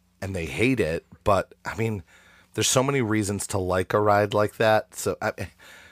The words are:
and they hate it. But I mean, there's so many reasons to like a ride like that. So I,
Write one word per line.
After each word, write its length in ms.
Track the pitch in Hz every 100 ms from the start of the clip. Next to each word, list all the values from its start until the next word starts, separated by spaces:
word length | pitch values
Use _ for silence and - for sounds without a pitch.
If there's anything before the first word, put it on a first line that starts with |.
| _ -
and 120 | 98
they 120 | 92 80
hate 340 | 71 120 123
it. 240 | 80 82 - -
But 320 | - 98 - - -
I 100 | -
mean, 260 | 113 104 - - _ _ _
there's 120 | - 110
so 160 | 127
many 200 | 135 139
reasons 440 | 110 107 98 101 -
to 100 | 98
like 340 | 90 92 92
a 80 | 107
ride 320 | 107 101 104
like 240 | 104 104 -
that. 400 | 110 107 - -
So 200 | 101 -
I, 100 | 110 - 98 _ - - -